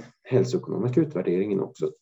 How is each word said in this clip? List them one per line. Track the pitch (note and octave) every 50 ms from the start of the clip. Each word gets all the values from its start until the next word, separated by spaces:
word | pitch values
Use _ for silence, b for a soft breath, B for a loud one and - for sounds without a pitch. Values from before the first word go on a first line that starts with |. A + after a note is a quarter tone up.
| - - - _
hälsoekonomiska | _ - C3+ A2+ F#2+ - F2+ F2+ - D#2+ D#2+ E2 G#2+ B2+ B2+ F3
utvärderingen | D#3+ D3+ - F2 F#2+ G2 F2 F#2 G2 G#2+ G2 F#2
också | - - - - D#2 D#2 - -